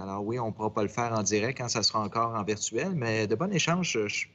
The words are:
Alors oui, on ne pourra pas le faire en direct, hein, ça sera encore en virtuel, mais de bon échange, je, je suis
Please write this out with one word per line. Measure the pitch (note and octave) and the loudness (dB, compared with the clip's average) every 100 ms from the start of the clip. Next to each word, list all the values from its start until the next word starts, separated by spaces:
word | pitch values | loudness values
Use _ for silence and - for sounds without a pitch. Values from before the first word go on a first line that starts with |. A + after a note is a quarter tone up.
Alors | F#2+ G2 | -6 -4
oui, | G#2 B2 | -2 -2
on | A2+ | -4
ne | |
pourra | G#2+ G#2+ | -2 -2
pas | A2 | 0
le | G2+ | 0
faire | A#2+ A#2+ | 0 0
en | A2 | 2
direct, | G2+ G#2 A#2 C3 | 2 2 2 -2
hein, | A#2+ | -2
ça | A#2 | 0
sera | G2 A2 | 0 0
encore | G2+ A2+ A#2 | 0 0 0
en | A2+ | 0
virtuel, | G2 G#2+ - A2+ F#3 E3+ | -2 -2 -2 0 0 0
mais | A#2 A2 G#2+ | 0 2 2
de | |
bon | A2 F#3+ | 0 2
échange, | F3 D#3+ F3+ E3 | 2 2 2 2
je, | A#2 G#2 | 0 0
je | |
suis | - - | -2 -6